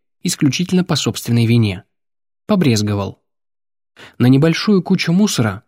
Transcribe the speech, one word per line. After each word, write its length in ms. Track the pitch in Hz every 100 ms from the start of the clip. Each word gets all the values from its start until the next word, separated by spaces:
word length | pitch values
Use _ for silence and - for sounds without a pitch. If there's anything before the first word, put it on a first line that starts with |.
| _ _
исключительно 640 | 180 - 147 - 180 180
по 100 | 180
собственной 520 | 143 - - - 117 113
вине. 380 | 120 107 90 - _ _ _ _ _ -
Побрезговал. 760 | 202 151 107 107 101 98 - _ _ _ _ _ _ _ _ - -
На 80 | 120
небольшую 560 | 135 160 156 - 190
кучу 300 | - 185 -
мусора, 520 | 180 208 - 110 92